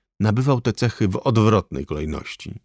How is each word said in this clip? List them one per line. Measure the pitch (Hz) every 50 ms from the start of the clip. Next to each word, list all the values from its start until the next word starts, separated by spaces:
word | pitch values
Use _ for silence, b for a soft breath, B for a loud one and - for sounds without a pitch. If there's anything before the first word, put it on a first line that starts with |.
| b b _ -
nabywał | 101 110 104 120 131 143 139 120
te | 120 123 104
cechy | - 123 117 - - 113 95
w | 92 -
odwrotnej | - 139 117 113 107 110 107 98 87 - - 67 69
kolejności. | - 73 76 78 78 76 71 69 - - - - - - - _